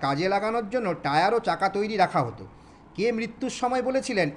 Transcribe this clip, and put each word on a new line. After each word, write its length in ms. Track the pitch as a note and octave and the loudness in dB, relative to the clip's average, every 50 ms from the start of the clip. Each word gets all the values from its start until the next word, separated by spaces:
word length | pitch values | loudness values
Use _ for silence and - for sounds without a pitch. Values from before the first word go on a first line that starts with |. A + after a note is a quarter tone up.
কাজে 280 | - C#3 C#3 C#3 F3 F#3+ | 0 0 0 2 2 2
লাগানোর 400 | G3 G3+ G3+ G#3+ A3+ A#3 A3+ G3 | 2 2 0 0 -2 -2 -4 -2
জন্য 240 | G#3+ B3+ A#3 F#3+ E3 D3 - | -4 -2 -2 -2 -4 -2 -2
টায়ার 300 | D3 C#3 D#3 F3 G3 A3+ | 0 2 4 4 4 2
ও 60 | A#3 | 2
চাকা 300 | A#3 F#3+ E3+ E3 F#3 G3 | 2 0 0 0 0 0
তৈরি 280 | G3 G3+ G#3 G#3+ A3 G3+ | 0 0 -2 -2 2 2
রাখা 240 | F3+ E3 - F3+ | 2 4 4 0
হতো। 260 | C3+ A#2 G#2 G#2 F#2+ - - - - - - - - - - | 0 0 -4 -10 -16 -18 -18 -20 -20 -20 -20 -20 -20 -16 -6
কে 160 | - G3 A#3 | -2 0 0
মৃত্যুর 380 | A#3+ A3 A3+ A3+ A3+ - - B3+ | 0 0 -4 -6 -6 -6 -6 -6
সময় 320 | - - - B3 B3 B3+ | -4 -2 -2 0 0 0
বলেছিলেন, 500 | B3 B3+ C4 C4+ C4 - A#3+ G3 F3 D3 - | 0 2 0 0 0 0 0 2 2 0 0